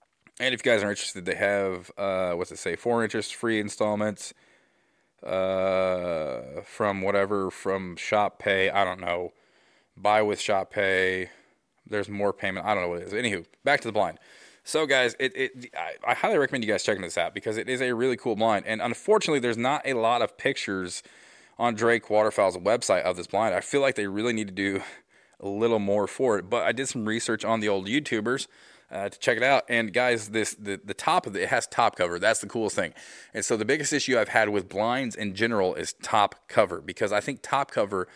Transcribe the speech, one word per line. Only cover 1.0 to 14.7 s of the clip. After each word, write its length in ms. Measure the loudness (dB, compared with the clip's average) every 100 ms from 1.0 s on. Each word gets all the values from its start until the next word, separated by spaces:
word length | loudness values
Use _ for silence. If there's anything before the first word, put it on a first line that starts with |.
| -6 -8 -6
they 100 | 0
have, 560 | 2 2 0 -4 -10 -6
uh, 380 | -2 0 0
what's 180 | -2 -4
it 60 | -6
say? 180 | -6 -4
Four 280 | 0 0
interest 320 | 0 -2 -6 -4
free 240 | 0 0
installments, 720 | -2 -2 0 0 -2 -4 -12 -16 _ _ _ _ _ _ _ _
uh, 1400 | -4 -2 0 0 2 2 2 0 -2 -2 -4 -6 -10 -12
from 380 | -12 -2 0 0
whatever, 480 | 0 2 2 0 -2
from 440 | -4 -2 -2 -4 -8
Shop 420 | 0 2 2 0
Pay. 320 | 0 2 4
I 120 | 2
don't 160 | 0 0
know. 340 | -4 -2 -4 -10 _ _ _ _ _ -2
Buy 280 | 2 4
with 160 | 4 0
Shop 320 | 0 0 0
Pay. 580 | 0 2 4 2 0 -4 -12 _ _ _ _ -6
There's 220 | -6 -4
more 240 | -2 -2
payment. 320 | 0 -4 -2 0
I 80 |
don't 80 | 0
know 80 | 0
what 140 | -4
it 40 | -4
is. 60 |
Anywho, 320 | -4 -2 -2 -6 _
back 180 | 0 0
to 60 | 0
the 40 |
blind. 260 | 0 0 -4 -16 -20 -20 -18
So, 240 | -4